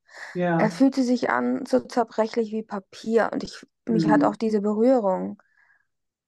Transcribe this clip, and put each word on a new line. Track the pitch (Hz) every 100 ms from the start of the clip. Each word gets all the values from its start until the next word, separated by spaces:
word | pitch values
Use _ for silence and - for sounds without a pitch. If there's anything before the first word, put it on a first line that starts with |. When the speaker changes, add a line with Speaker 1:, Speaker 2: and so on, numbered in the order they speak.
| _ - -
Speaker 1:
Ja. | 180 175 170
Speaker 2:
Er | 214
fühlte | - 269 269
sich | 247 247 -
an, | - 247 254 254
so | 254
zerbrechlich | - 247 226 - 220 233 220
wie | 220
Papier. | 220 202 - - 220 226 -
Und | -
ich, | 196 - - _ -
mich | 160 156
hat | -
Speaker 1:
Mhm. |
Speaker 2:
auch | - 147
diese | 220 214
Berührung | 208 208 240 262 196 185 196 208 _ _ _ _ _ _ _ _